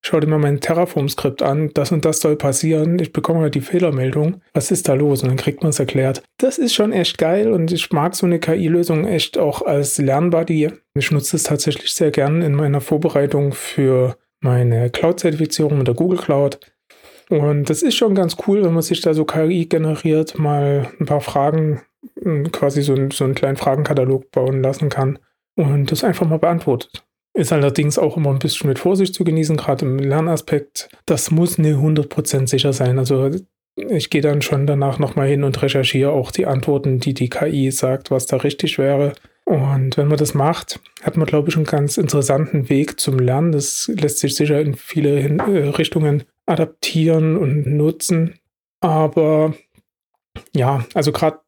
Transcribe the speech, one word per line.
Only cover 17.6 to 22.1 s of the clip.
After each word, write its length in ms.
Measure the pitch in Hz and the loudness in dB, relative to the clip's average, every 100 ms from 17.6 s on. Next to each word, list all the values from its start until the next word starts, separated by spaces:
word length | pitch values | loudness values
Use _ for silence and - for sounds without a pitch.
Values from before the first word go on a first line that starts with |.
| 143 | 0
das 120 | - | 0
ist 120 | 320 | 0
schon 220 | 214 226 196 | 2 2 2
ganz 200 | 175 - - | 0 -2 0
cool, 160 | 202 | 2
wenn 80 | 185 | 4
man 100 | 165 | 2
sich 200 | 165 165 | 0 -2
da 120 | 170 | 0
so 100 | 156 | 0
K 200 | 151 160 | 0 0
I 240 | 160 180 165 | 0 0 0
generiert, 680 | 165 156 156 165 156 160 - | 0 0 -2 0 0 0 -2
mal 540 | 151 143 143 143 123 - | 0 0 2 0 -2 -6
ein 80 | 123 | -2
paar 140 | 147 | -2
Fragen, 640 | - 143 143 160 156 143 - _ - | 0 0 2 2 0 -2 -6 _ -20